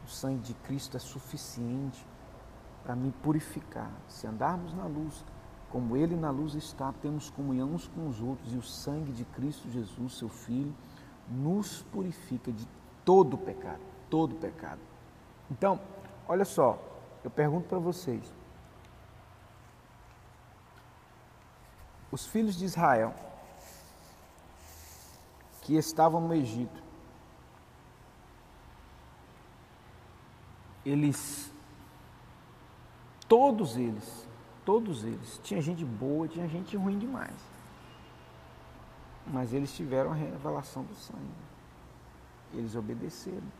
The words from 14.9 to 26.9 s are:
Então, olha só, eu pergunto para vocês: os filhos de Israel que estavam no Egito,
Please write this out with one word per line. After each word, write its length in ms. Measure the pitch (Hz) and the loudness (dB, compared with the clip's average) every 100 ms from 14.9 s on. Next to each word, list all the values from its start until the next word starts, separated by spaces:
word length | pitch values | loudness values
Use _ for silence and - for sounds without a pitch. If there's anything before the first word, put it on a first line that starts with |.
| - - - - - - | -20 -20 -20 -20 -20 -10
Então, 300 | 135 196 185 - - - - - | 2 4 4 -2 -14 -14 -14 0
olha 180 | 180 196 | 2 4
só, 340 | - 127 107 - - - - | 8 6 6 -4 -14 -16 -10
eu 60 | 123 | -4
pergunto 380 | - 151 165 170 | 4 4 4 2
para 100 | 180 | 0
vocês: 560 | 170 170 - 113 107 - - - - - - - - - - - - - - - - - - - - - - - - - - - - - - - - - - - - - - | 2 0 -2 -2 -4 -16 -18 -20 -20 -20 -20 -20 -20 -20 -20 -20 -20 -20 -20 -20 -20 -20 -20 -20 -20 -20 -20 -20 -20 -20 -20 -20 -20 -20 -20 -20 -20 -20 -20 -20 -20 -20 -8
os 140 | - - | -8 0
filhos 300 | 220 220 175 | 2 4 2
de 100 | 185 | 0
Israel 480 | 160 165 120 113 - - - - - - - - - - - - - - - - - - - - - - - - - | 6 8 8 6 2 -12 -14 -16 -18 -18 -18 -20 -20 -20 -20 -20 -20 -20 -20 -18 -18 -18 -18 -18 -20 -20 -20 -20 -14
que 140 | - 156 | 4 4
estavam 460 | 147 - 160 165 | 4 8 8 8
no 120 | 165 | 4
Egito, 480 | 165 123 113 120 - - | 4 4 0 -4 -6 -16